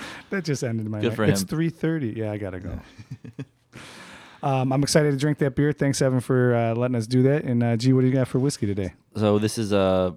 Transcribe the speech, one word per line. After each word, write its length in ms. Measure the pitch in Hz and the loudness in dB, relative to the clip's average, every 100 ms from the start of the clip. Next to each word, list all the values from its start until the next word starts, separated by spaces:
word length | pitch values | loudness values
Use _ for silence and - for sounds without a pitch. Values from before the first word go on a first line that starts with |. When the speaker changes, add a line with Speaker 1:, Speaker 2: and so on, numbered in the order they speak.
| - - - | -16 -16 -8
Speaker 1:
That 140 | 196 | -6
just 200 | 156 135 | -4 -4
ended 240 | 123 113 107 | -4 -4 -6
my 120 | 107 | -4
Speaker 2:
Good 80 | 117 | -4
Speaker 1:
night. 80 | 110 | 0
Speaker 2:
for 80 | |
Speaker 1:
It's 180 | 107 98 | 2 2
Speaker 2:
him. 60 | 180 | 0
Speaker 1:
three 220 | 156 165 | -2 -2
thirty. 440 | - 160 165 117 107 | -2 -4 -2 -4 -4
Yeah, 160 | 107 | -4
I 60 | 104 | -4
gotta 220 | 98 90 | -6 -8
go. 180 | 90 82 - - - - 117 - | -8 -10 -12 -20 -18 -18 -16 -14
Speaker 2:
<laughs> 60 | - _ _ - - - - - - - | -16 _ _ -20 -20 -20 -20 -20 -20 -6
Speaker 1:
Um, 300 | 143 131 131 | -2 0 0
I'm 80 | 135 | 0
excited 280 | 143 160 147 | 2 2 2
to 40 | 139 | 0
drink 220 | 151 147 | 0 0
that 160 | 143 | -2
beer. 180 | 135 147 | 0 0
Thanks, 300 | 147 139 131 | 0 0 2
Evan, 180 | 135 127 | 2 0
for, 340 | - 131 123 | 2 2 4
uh, 200 | 117 113 | 2 0
letting 200 | 113 127 120 | 0 -2 -2
us 100 | 110 | 0
do 160 | 127 | 4
that. 220 | 131 151 | 4 2
And, 180 | 147 120 | 0 0
uh, 140 | 120 117 | 2 2
G, 160 | 127 | 2
what 80 | 131 | 4
do 60 | 127 | 4
you 40 | |
got 160 | 131 123 | 2 0
for 100 | 131 | 0
whiskey 280 | 139 - 104 | 0 -2 -4
today? 260 | 98 92 - _ - | -2 -6 -8 _ 0
Speaker 2:
So 220 | 107 104 | 2 4
this 180 | 107 - | 2 -2
is, 160 | 104 | 0
uh, 380 | 101 95 92 92 | 2 4 4 2